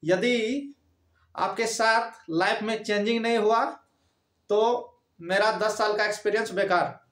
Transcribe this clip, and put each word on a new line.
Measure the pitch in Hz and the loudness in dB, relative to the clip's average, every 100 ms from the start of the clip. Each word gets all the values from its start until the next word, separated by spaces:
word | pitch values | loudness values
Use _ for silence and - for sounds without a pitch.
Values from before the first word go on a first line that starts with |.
यदि | 151 180 240 240 220 269 285 - _ _ _ _ _ - | 2 2 2 2 0 -4 -6 -16 _ _ _ _ _ -4
आपके | 202 - 226 | -4 -2 -4
साथ | - 220 226 233 - - | 0 2 2 0 -10 -6
life | 160 190 226 | 0 0 0
में | 208 220 | -2 -6
चेंजिंग | 220 208 208 233 | -2 -2 0 0
नहीं | 226 233 | 0 2
हुआ | 208 226 285 330 _ _ _ _ _ _ _ | 2 2 0 -6 _ _ _ _ _ _ _
तो | 208 226 240 - _ _ _ | 2 2 0 -4 _ _ _
मेरा | 170 190 214 | -4 0 2
दस | 202 214 208 | 2 -2 0
साल | 214 208 | -2 0
का | |
experience | 214 208 208 208 214 | -2 -2 -2 -2 -2
बेकार। | 185 190 180 135 - _ | -2 0 2 0 -6 _